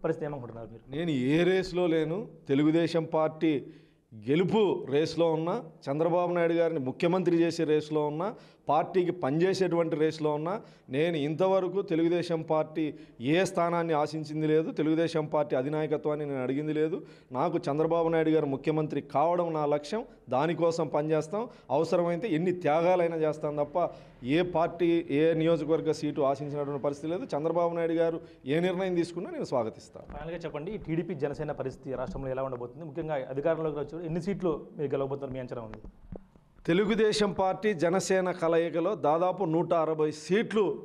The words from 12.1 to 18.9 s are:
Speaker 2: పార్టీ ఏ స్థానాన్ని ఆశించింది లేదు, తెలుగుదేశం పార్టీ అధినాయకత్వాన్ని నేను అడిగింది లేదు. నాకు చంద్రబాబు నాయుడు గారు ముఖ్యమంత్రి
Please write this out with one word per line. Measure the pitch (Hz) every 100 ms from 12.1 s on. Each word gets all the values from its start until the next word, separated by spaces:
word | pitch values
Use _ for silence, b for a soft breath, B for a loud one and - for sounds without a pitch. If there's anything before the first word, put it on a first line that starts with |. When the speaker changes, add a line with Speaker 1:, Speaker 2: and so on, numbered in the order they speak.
| 175 170 165
Speaker 2:
పార్టీ | 156 156 156 156 156 147 B B
ఏ | 117 170
స్థానాన్ని | 185 175 170 170 165
ఆశించింది | 151 151 156 151 156 156
లేదు, | 156 160
తెలుగుదేశం | - 151 160 165 156 151
పార్టీ | 156 147 139
అధినాయకత్వాన్ని | 135 156 156 147 151 151 147
నేను | 135
అడిగింది | 127 135 151
లేదు. | 156 156 160 B B B
నాకు | 127 165 170 165
చంద్రబాబు | 147 160 165 165
నాయుడు | 165 160
గారు | 156 147
ముఖ్యమంత్రి | 135 160 156 151